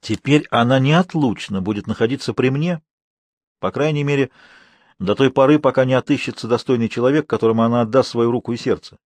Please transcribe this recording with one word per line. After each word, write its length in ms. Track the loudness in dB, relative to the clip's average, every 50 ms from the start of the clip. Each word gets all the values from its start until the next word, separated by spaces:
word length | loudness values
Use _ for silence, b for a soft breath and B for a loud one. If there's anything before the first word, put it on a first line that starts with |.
«Теперь 460 | -6 -6 -8 -6 _ 2 2 2 2 0
она 280 | 0 0 2 4 2 2
неотлучно 800 | 2 4 2 2 2 0 -2 -2 0 0 -2 -4 -8 -8 -6 -6
будет 260 | -4 -4 -4 -6 -4 -6
находиться 440 | -2 -2 0 -2 -2 -4 -6 -8 -4
при 180 | 0 0 0
мне, 300 | 0 0 -2 -4 -4 -6 _ _ _ _ _ _ _ _ _ _ _ _ _ _ _ _
по 140 | -8 -6 -4
крайней 320 | -2 -2 0 0 -2 -2
мере, 260 | -2 0 -2 -2 -4 b b b b b b b b b b b b b b
до 160 | -4 -4 0
той 140 | 2 2 2
поры, 280 | 4 4 4 4 4 4
пока 260 | 4 2 2 2 2
не 100 | 2 2
отыщется 520 | 0 0 0 -2 -2 -2 -8 -10 -10 -4
достойный 420 | -2 -2 -2 0 0 0 0 0 -2
человек, 380 | -2 0 0 2 2 0 0
которому 360 | _ -4 0 2 2 2 2 2
она 180 | 2 2 0
отдаст 300 | -2 2 2 0 0 2
свою 200 | 0 0 0 0
руку 220 | 0 -2 -4 -6 -8
и 40 |
сердце. 400 | -6 -2 -4 -4 -4 _ -20 -20 _ _